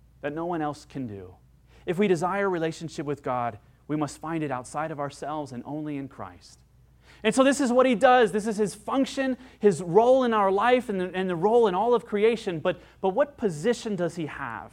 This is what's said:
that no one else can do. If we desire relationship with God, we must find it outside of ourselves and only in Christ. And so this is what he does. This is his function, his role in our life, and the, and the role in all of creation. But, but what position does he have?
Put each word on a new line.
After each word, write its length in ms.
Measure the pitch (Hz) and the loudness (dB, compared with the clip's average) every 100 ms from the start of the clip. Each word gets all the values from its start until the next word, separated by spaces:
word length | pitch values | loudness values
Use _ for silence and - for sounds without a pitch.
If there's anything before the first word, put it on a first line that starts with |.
| _ _ | _ _
that 120 | 147 | -8
no 140 | 151 175 | -6 -4
one 160 | 170 | -4
else 220 | 151 143 | -4 -8
can 240 | - 139 123 | -12 -10 -10
do. 260 | 101 92 92 _ _ _ - | -12 -16 -20 _ _ _ -10
If 140 | - 175 | -4 0
we 80 | 208 | 2
desire 420 | 175 180 196 202 | 2 0 -2 -2
relationship 560 | 175 160 160 160 - | -2 -4 -6 -10 -8
with 200 | 147 139 | -8 -6
God, 340 | 139 123 120 104 _ _ - | -4 -4 -4 -8 _ _ -8
we 80 | 151 | -4
must 240 | 147 - | -4 -6
find 240 | 156 165 | -8 -6
it 80 | 151 | -4
outside 400 | 127 123 151 156 | -6 -8 -8 -6
of 80 | 147 | -6
ourselves 500 | 143 - 139 156 139 | -8 -8 -8 -8 -8
and 140 | 123 123 | -12 -10
only 300 | 151 151 143 | -10 -8 -8
in 100 | 135 | -10
Christ. 540 | - 98 87 - - _ _ _ _ _ - | -12 -16 -16 -20 -20 _ _ _ _ _ -4
And 100 | 214 | 0
so 80 | 247 | 4
this 180 | 269 269 | 4 2
is 120 | 262 | 2
what 140 | 247 262 | 4 4
he 100 | 214 | 4
does. 340 | 254 254 220 | 6 6 4
This 160 | 202 208 | 0 -2
is 100 | 208 | -2
his 160 | 208 | -2
function, 640 | - - 254 262 - 269 254 - - | -4 -4 0 0 -2 -4 -6 -10 0
his 240 | 208 170 | 2 2
role 400 | 175 185 233 262 | 2 6 6 6
in 100 | 247 | 4
our 200 | 214 196 | 2 2
life, 360 | 196 233 254 247 | 2 4 2 0
and 120 | 196 | -4
the, 100 | 180 | -4
and 160 | 180 190 | -4 -4
the 60 | |
role 320 | 170 202 240 220 | 0 2 4 4
in 80 | |
all 180 | 180 233 | 2 2
of 140 | 240 233 | 0 0
creation. 540 | 208 220 226 - 165 | 2 2 2 -4 -2
But, 200 | 185 175 - _ | -2 -4 -8 _
but 80 | 196 | 0
what 280 | 196 285 - | 0 0 -2
position 600 | 208 151 196 233 226 190 | -4 -2 -2 -2 -4 -4
does 180 | 170 | -4
he 120 | 175 151 | -4 -8
have? 440 | - 131 110 104 | -8 -10 -10 -14